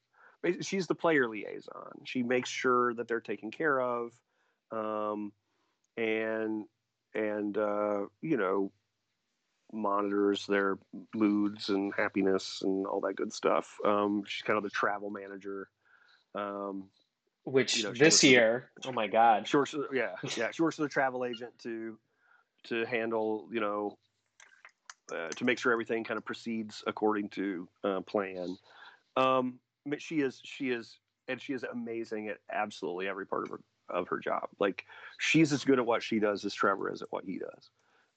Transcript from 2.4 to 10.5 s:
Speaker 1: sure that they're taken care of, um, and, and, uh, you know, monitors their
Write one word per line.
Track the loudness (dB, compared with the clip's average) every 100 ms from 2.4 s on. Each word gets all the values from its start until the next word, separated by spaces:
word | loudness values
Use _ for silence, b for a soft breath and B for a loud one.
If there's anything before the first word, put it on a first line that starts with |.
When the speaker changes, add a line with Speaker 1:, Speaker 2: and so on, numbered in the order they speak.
| 0
Speaker 1:
sure | 0 4 4 4
that | 0 -4
they're | -4
taken | -4 -8 -8
care | -2 0 2
of, | 0 -2 -6 -12 _ _ _ _ _
um, | -6 -4 -2 -2 -4 -6 -10 _ _ _ _ _ -4
and, | -2 0 0 -2 -2 -4 -6 _ _ _ _
and, | -4 -2 -2 -2 0
uh, | 0 0 0 0 -4 _
you | -2 0
know, | 2 2 0 -6 _ _ _ _ _ _ _ _ -12
monitors | -4 0 0 2 4 4 2
their | 2